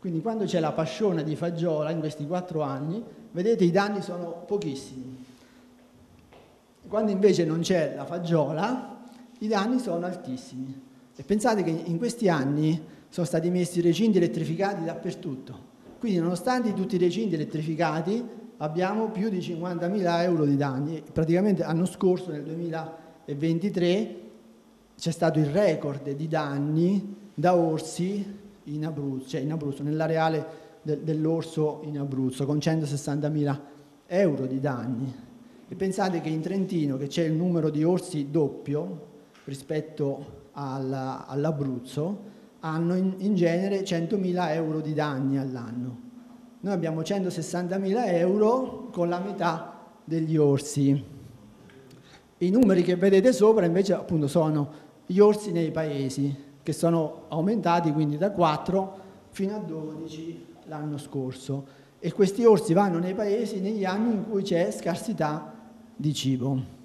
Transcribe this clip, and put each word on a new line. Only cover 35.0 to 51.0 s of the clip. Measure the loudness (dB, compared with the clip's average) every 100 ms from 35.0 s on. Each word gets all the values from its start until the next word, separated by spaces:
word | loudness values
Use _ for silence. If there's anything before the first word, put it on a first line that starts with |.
| -4 -8 -18 -20 -20 -20 -14
E |
pensate | -4 -4 0 0 0
che | -2
in | -4
Trentino, | -2 -2 0 0 0 -2
che | -4
c'è | -2
il | 0
numero | 2 2 2 0
di | 2
orsi | 2 2 -2 -6 -2
doppio | 2 0 -2 -4 -4 -4 -10 -14 -20 -20 -20
rispetto | -14 -14 -6 -6 -6 -4 -2 -2 -10 -16 -18
alla, | -10 -8 -4 -4 -4 -4 -8 -6
all'Abruzzo, | -2 0 0 -2 -4 -6 -4 -4 -4 -10 -20 -20 -12
hanno | -6 -2 0 2
in, | 0 0
in | 0
genere | 4 4 4 0 -2
centomila | 0 -2 0 0 0 0 0
euro | 0 -2 -2
di | -2
danni | -2 -2 0 0 0
all'anno. | -2 -6 -8 -8 -8 -10 -16 -20 -20 -20 -20 -10
Noi | -4
abbiamo | -2 -2 -4
centosessantamila | -2 -2 -2 -4 -4 -4 -2 -2 0 0 2
euro | 2 4 4 4 4 0 -8 -10
con | -2 -2
la | 0
metà | -4 -2 -2 -2 -8 -16 -20 -20
degli | -6 -2 0 4
orsi. | 4 4 0 2 4 2